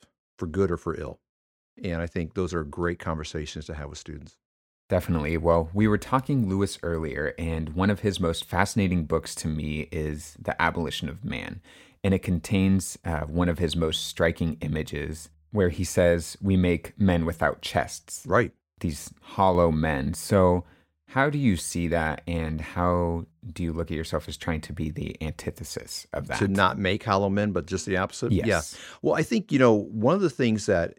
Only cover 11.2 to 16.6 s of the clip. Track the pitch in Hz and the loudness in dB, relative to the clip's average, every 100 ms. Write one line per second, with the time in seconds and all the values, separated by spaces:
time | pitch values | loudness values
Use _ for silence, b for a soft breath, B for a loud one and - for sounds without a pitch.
11.2 | - 64 50 - B B B B 101 92 | -8 -8 -8 -12 B B B B 2 2
12.2 | - 90 - 101 95 95 - - 90 80 | 2 -2 2 4 6 4 0 -6 -4 -4
13.2 | 78 80 87 85 85 82 80 76 - - | 0 2 2 2 0 2 0 0 -4 2
14.2 | 85 82 85 78 76 76 73 78 71 80 | 2 2 -2 -2 -4 -4 -4 -6 -6 -8
15.2 | - _ _ 107 90 80 90 - 87 85 | -14 _ _ 2 2 2 0 4 6 4
16.2 | 82 - 98 92 | 0 -4 2 4